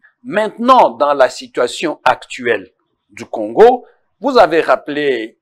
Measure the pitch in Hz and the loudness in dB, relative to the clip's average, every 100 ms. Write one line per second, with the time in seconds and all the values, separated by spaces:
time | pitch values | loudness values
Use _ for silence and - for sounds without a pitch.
0 | _ _ 123 185 214 - 240 254 165 117 | _ _ -8 -4 -4 -4 2 4 4 0
1 | 143 143 127 - 127 - 123 - 160 - | -2 2 0 0 -10 -4 -4 -4 -8 -4
2 | 127 123 - - 120 107 90 _ _ _ | -4 -4 -8 -8 -4 -4 -6 _ _ _
3 | _ 104 117 117 107 123 226 254 - _ | _ -20 -12 -10 -4 4 4 4 -6 _
4 | _ _ 240 254 175 160 143 131 - 147 | _ _ 0 2 4 2 0 -2 -2 -4
5 | 147 120 110 _ | -4 -4 -6 _